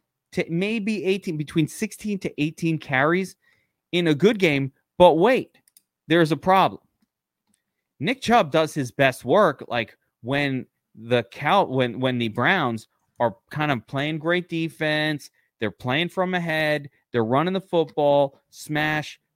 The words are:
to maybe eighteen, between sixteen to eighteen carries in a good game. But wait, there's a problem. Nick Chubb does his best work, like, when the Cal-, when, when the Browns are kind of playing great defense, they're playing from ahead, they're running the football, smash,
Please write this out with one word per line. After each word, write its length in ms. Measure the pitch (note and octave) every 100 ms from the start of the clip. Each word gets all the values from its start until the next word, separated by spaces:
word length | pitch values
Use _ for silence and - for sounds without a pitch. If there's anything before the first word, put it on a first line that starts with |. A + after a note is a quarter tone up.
| _ _ _
to 120 | - D#3
maybe 540 | E3+ G3+ A3+ G3+ G#3+
eighteen, 320 | F3 G3 G3 D3+
between 300 | C#3+ E3 D3+
sixteen 520 | - G#3+ - G#3+ G3
to 220 | - -
eighteen 360 | D3+ - E3 D#3
carries 580 | - C3 D3+ F3+ F#3 - _ _ _ _ _
in 160 | F3 E3+
a 60 |
good 240 | C#3+ G3 A3
game. 340 | F3 C#3 C3+ - _ -
But 160 | F3
wait, 440 | D#3 G#3+ A#3 - _ _ _ _ _ -
there's 240 | E3+ D#3
a 40 | D3+
problem. 440 | F#3 F#3+ C#3+ F#2+ _ _ _ _ _ _ _ _ _ _ _ -
Nick 200 | D#3+ C4
Chubb 300 | - A#3 D#3
does 240 | D#3+ D#3
his 160 | D#3 B2
best 340 | - C3+ -
work, 400 | A#2+ F#3 F3+ B2+ -
like, 280 | A#2+ A2 _ _ _
when 440 | A#2 C#3 C#3+ C3 - _ _
the 280 | - A#2 B2 A#2
Cal-, 380 | - D3 G3 E3
when, 320 | C3 B2 A2+
when 180 | B2+ B2
the 100 | A2+
Browns 600 | A2 C#3 F#3+ B2+ A2 - _ _ -
are 180 | A#2 - _
kind 220 | D3+ D3+
of 140 | A#2+ -
playing 320 | C3+ D3+ D#3+
great 300 | D#3+ F3+ F3
defense, 800 | E3 D#3+ - D#3 D3+ D#3 D3 - _ _ -
they're 120 | G#2+
playing 400 | - B2 C#3+ E3+
from 240 | F#3+ F3+
ahead, 560 | F3+ E3+ D#3 D3+ D3+ C#3+ _ _
they're 120 | A#2+
running 300 | A2+ B2 F3
the 60 | F#3+
football, 760 | - E3+ D#3 - D3 C#3+ C3+ - _
smash, 680 | - - D3+ D3+ D3+ - - _